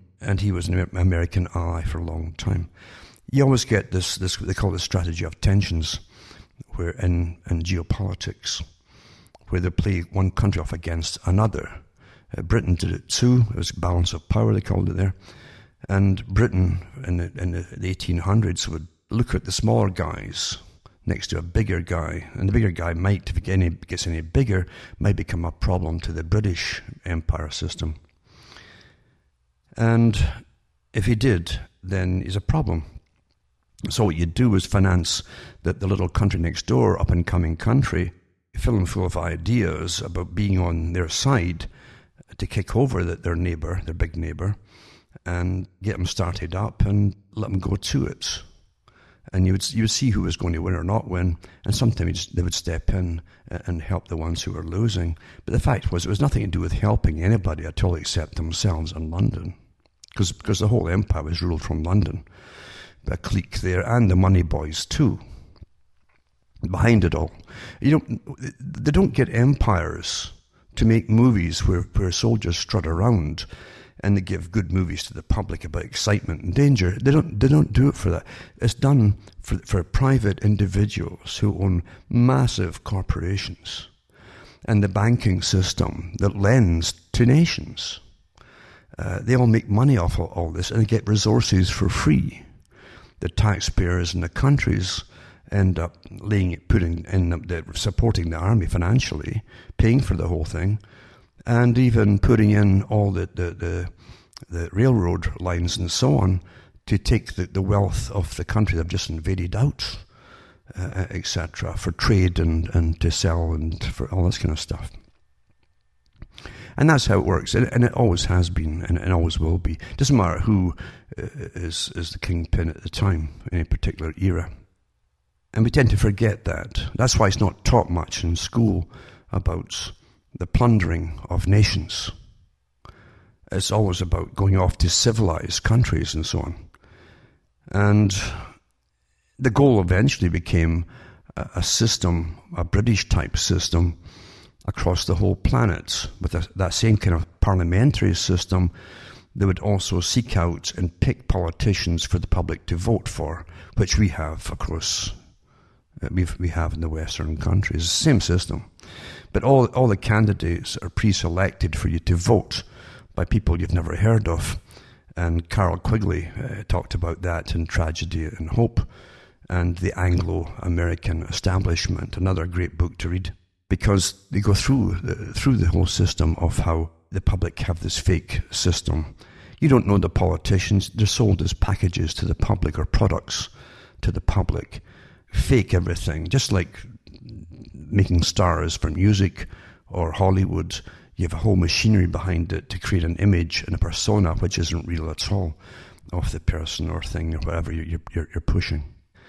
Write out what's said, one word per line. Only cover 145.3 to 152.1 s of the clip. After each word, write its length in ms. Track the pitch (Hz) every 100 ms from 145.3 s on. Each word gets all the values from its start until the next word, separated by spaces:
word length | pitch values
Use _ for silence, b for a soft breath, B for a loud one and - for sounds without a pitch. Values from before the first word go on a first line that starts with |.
| 95
planet, 720 | - 123 113 80 - - - -
with 140 | 87
a, 120 | 85 85 -
that 180 | 90
same 220 | - 113 107
kind 180 | -
of 260 | 82 - -
parliamentary 760 | - 92 85 92 135 - 98
system. 560 | 90 - 90 - 92 90 B B B B B B
They 120 | - 98
would 140 | 90
also 400 | 104 98 - 92
seek 360 | 87 123 117 -
out 380 | 87 80 - -
and 220 | 87 -
pick 300 | - - -
politicians 760 | 92 85 - 110 95 - 85
for 140 | -